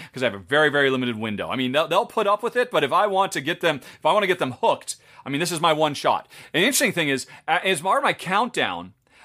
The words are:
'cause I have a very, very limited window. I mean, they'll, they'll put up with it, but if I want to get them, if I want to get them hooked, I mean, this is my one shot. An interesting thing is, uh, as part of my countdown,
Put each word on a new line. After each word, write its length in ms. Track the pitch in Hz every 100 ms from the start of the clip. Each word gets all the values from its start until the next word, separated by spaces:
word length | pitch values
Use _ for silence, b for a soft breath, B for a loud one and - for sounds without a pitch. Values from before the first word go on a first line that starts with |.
| B
'cause 100 | 131
I 40 | 123
have 60 |
a 40 | 101
very, 320 | 87 147 151
very 200 | 143 139
limited 280 | 131 123 107
window. 320 | 110 101 82
I 80 | 117
mean, 160 | 127
they'll, 160 | 139 160
they'll 160 | 175 226
put 220 | - 202
up 140 | 208
with 120 | 233 240
it, 160 | 247
but 140 | 165 139
if 80 |
I 120 | 165 214
want 260 | 190 190
to 80 | 170
get 180 | 139 170
them, 220 | 170 143 B B
if 60 | 151
I 80 |
want 100 | 196
to 40 | 196
get 120 | 180
them 140 | 139 120
hooked, 340 | 220 - - - B B -
I 40 |
mean, 120 | 139
this 100 | 160
is 80 | 165
my 140 | 165
one 220 | 151 151 139
shot. 340 | 143 101 - B B
An 80 | 147
interesting 320 | 208 269 254
thing 160 | 170 151
is, 180 | 135 - B -
uh, 140 | 170
as 200 | 190 170
part 160 | 185 254
of 60 | 269
my 80 |
countdown, 800 | - 170 196 247 165 113 87 92 - _ b